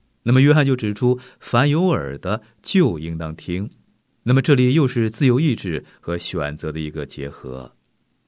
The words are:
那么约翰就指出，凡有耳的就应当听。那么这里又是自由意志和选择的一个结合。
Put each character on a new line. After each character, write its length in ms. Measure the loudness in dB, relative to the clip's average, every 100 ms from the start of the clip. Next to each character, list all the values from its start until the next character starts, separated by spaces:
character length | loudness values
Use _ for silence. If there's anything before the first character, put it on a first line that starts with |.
| _ _
那 60 | 2
么 120 | 4
约 100 | 6
翰 140 | 4 4
就 100 | 0
指 160 | -2
出， 260 | 0 0 0 -4 _
凡 300 | -2 0 2
有 160 | 2 2
耳 320 | 0 -4 -6
的 240 | -6 -6 _ _
就 380 | -2 2 2 0
应 180 | -6 -6
当 180 | -8
听。 360 | -10 -6 -6 -6 _ _ _ _ _
那 100 | 0
么 80 | 2
这 120 | 4
里 200 | 4 4
又 120 | 4 2
是 220 | 0 -2
自 160 | 2
由 160 | 2 4
意 140 | 2 -2
志 260 | -4 -6 -8 _
和 180 | -8 -6
选 360 | -6 -6 -6
择 160 | -6 -8
的 80 | -6
一 120 | -8
个 160 | -8 -10
结 200 | -10 -12
合。 480 | -12 -14 -14 -14 _ _ _ _ _